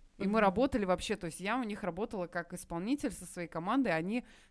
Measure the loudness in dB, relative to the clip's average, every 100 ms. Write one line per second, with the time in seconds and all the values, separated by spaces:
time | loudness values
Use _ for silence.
0 | -18 -4 0 4 6 6 4 2 2 0
1 | 0 -4 -4 -6 -2 -2 -2 -4 -4 -4
2 | -4 -4 -4 -4 -6 -8 -6 -4 0 0
3 | 0 -4 -8 -8 -6 -4 0 2 4 2
4 | 0 -2 -4 -12 -20